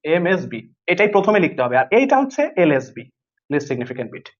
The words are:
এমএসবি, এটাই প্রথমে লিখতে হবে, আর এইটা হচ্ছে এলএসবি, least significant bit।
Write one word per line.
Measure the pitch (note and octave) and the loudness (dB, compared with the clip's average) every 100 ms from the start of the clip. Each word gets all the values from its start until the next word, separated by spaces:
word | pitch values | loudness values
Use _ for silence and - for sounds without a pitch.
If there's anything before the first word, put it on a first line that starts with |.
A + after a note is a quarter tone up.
এমএসবি, | D3+ F3 F3 F#3 B2+ A2+ - _ - | 0 0 2 -2 -4 -12 -16 _ -4
এটাই | F3+ G#3 | 0 2
প্রথমে | G#3 F#3+ G#3 | 2 2 2
লিখতে | E3 - | 0 -2
হবে, | B2 B2+ | 0 0
আর | - | 2
এইটা | A3 C4+ C4+ | 2 4 2
হচ্ছে | C4+ - - - | 0 -4 -4 2
এলএসবি, | E3 C3+ B2 A#2 A#2+ _ _ _ _ | 2 2 -2 -16 -20 _ _ _ _
least | C#3+ C#3+ | -4 -4
significant | B2 B2 B2 A2 | -6 -6 -8 -10
bit। | D#2+ - _ | -12 -20 _